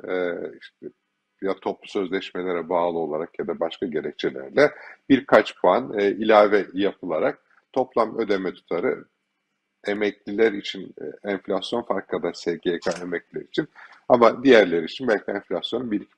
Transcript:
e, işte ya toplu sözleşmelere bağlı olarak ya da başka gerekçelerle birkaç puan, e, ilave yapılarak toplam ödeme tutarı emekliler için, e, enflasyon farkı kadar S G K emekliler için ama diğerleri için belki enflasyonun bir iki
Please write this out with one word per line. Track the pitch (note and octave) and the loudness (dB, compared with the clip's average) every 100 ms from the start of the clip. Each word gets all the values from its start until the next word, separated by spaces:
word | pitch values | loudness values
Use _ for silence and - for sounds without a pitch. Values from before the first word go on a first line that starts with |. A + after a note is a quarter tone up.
| - | -6
e, | F#2 F2 F2 F2 - | -4 -2 -4 -10 -14
işte | - _ D#2 _ _ _ _ - | -20 _ -18 _ _ _ _ -8
ya | F#2+ | -6
toplu | F#2+ G#2+ F#2+ - | -4 -6 -8 -6
sözleşmelere | G#2 F2+ F#2+ - F#2 F#2 F2 D#2+ | -6 -2 -4 -6 -8 -4 -4 -2
bağlı | F2+ F2 E2 | 0 0 -2
olarak | D#2 D2+ E2+ - | -4 -4 -6 -8
ya | - | -8
da | D2+ | -4
başka | E2 - F#2+ | -4 -4 -6
gerekçelerle | D2+ D2+ - E2 C2 C2+ C#2 D3+ - - - - | -4 -6 -6 -6 -6 -6 0 0 0 -20 -12 2
birkaç | C3 - A#2 - - | 2 6 4 4 2
puan, | F2+ G2+ C3+ G#2 | 4 4 0 0
e, | G2+ | 0
ilave | F#2+ A2 G#2+ G#2 G2+ F2 | 0 6 6 8 4 0
yapılarak | F2+ G2 - F2 D#2+ B2 - _ _ _ | -2 -2 -2 -6 -2 -2 -4 _ _ _
toplam | C3 B2+ A#2+ A2+ - | -4 -2 0 -2 -2
ödeme | G#2 G2 F2+ | -2 -2 -2
tutarı | - - E2+ B2+ - - _ _ _ _ _ _ _ - | -8 -6 -2 -2 -4 -10 _ _ _ _ _ _ _ -6
emekliler | G#2 G#2 - - G2+ A2+ | -2 -2 -4 -8 2 2
için, | G2+ - G2 F2 - | 2 -10 -12 -14 -14
e, | D2+ - G#2 | -14 -10 -6
enflasyon | F#2+ - F#2+ - A#2 | -6 -4 -4 -2 -6
farkı | - F#2+ - | -4 -6 -4
kadar | F2+ E2+ | -6 -4
S | - F2 E2+ | -6 -6 -4
G | F2+ E2+ | -4 -4
K | F#2+ E2+ | -4 -6
emekliler | F2+ F2 _ D#2 | -6 -10 _ -14
için | D2 - D#3 - - - - | -8 -6 -6 -12 -20 -14 0
ama | B2 A#2 B2 | 6 6 4
diğerleri | C3+ A#2 F#2 E2+ | 6 8 6 0
için | D#2+ - B2+ | -4 -6 -2
belki | G2+ - | -2 -2
enflasyonun | G2+ - F2 - A#2 B2 | -8 -6 -8 -4 -6 -4
bir | G#2 | -6
iki | - | -8